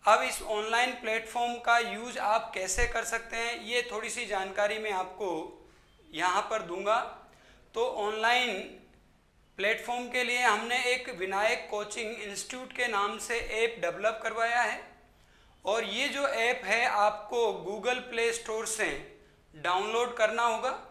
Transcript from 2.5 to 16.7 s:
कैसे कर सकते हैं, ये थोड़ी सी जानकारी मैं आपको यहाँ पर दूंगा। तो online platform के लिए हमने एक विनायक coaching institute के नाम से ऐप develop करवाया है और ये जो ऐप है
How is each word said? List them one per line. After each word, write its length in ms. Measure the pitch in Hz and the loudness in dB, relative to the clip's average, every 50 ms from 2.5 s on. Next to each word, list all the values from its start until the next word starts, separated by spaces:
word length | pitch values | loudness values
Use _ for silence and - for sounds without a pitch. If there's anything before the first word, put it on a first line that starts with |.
| - | -6
कैसे 320 | 196 185 185 - 240 240 240 | -6 -4 -2 0 2 2 2
कर 160 | - 233 226 | 2 -2 -2
सकते 320 | - 233 233 233 - - | -2 -4 -4 -4 -4 -4
हैं, 240 | 226 226 233 240 - | -4 -2 -2 -4 -6
ये 220 | 208 208 240 247 240 240 | -6 -2 0 0 0 0
थोड़ी 200 | 202 214 220 233 | -4 -6 -4 -4
सी 160 | - 240 240 | -4 -6 -4
जानकारी 520 | 202 208 190 190 196 196 196 208 208 214 220 | -2 -2 -2 -2 -2 0 0 2 2 2 -2
मैं 140 | 220 214 202 | -2 -2 -2
आपको 380 | 185 185 185 - - 214 190 170 156 170 - - - - - - - - _ - _ - - | -2 -2 -4 -6 -6 -4 -2 -2 -4 -6 -8 -14 -18 -20 -20 -20 -20 -20 _ -20 _ -20 -14
यहाँ 320 | - 147 170 185 180 196 208 | -6 0 0 2 2 2 2
पर 200 | - 220 214 190 | 2 -2 -2 -2
दूंगा। 360 | 170 175 190 196 202 220 240 - - - - - - - - - - - - - _ _ | -4 -6 -4 0 2 2 2 2 -2 -10 -16 -18 -20 -20 -20 -20 -20 -20 -20 -20 _ _
तो 120 | 220 233 254 254 220 | -2 0 0 0 -2
online 540 | 202 208 214 220 220 226 240 247 254 240 202 190 - - - - - - - - _ _ _ _ _ _ _ _ _ _ _ - | -2 -2 -2 2 2 4 4 4 2 0 -2 -4 -6 -10 -14 -18 -20 -20 -20 -20 _ _ _ _ _ _ _ _ _ _ _ -2
platform 500 | 190 208 220 220 - - 240 247 247 240 | 0 0 0 0 -2 -4 -4 -4 -4 -2
के 160 | 247 254 247 | -2 0 0
लिए 180 | 233 240 247 247 | 2 2 4 6
हमने 400 | 240 208 214 226 233 240 254 254 | 6 6 4 2 0 0 2 2
एक 240 | 247 247 254 247 185 165 170 | 2 2 0 0 -6 -6 -6
विनायक 480 | 180 185 196 196 208 220 240 233 - - | -4 -2 0 2 2 2 2 0 -2 -6
coaching 520 | - 208 208 208 - 247 233 214 233 233 202 | -4 -4 -4 -4 -6 -6 -6 -6 -6 -8 -10
institute 500 | 208 202 185 - - - 254 262 - - | -10 -8 -10 -8 -8 -8 -10 -10 -10 -4
के 140 | - 247 240 | -2 -2 0
नाम 300 | 226 196 202 208 220 220 | 2 2 2 0 0 -4
से 200 | - - 233 233 | -6 -4 -4 -4
ऐप 380 | 226 - - 214 226 233 226 - | -2 -4 0 2 2 2 2 0
develop 400 | 175 170 170 185 202 220 226 220 - | -2 -2 -2 2 0 0 0 0 -4
करवाया 400 | 226 214 220 226 233 233 240 240 | -4 0 0 2 2 4 4 2
है 180 | 214 233 - - - - - - _ _ _ - _ _ _ - - _ _ _ | 2 0 -4 -8 -14 -20 -20 -20 _ _ _ -20 _ _ _ -20 -20 _ _ _
और 200 | 175 202 226 226 | 0 0 2 0
ये 220 | 202 196 226 269 285 | 0 -2 0 -2 0
जो 180 | 233 277 285 254 | 0 0 0 2
ऐप 340 | 208 220 226 240 254 247 196 | 2 2 2 2 2 0 0
है 200 | 190 | 0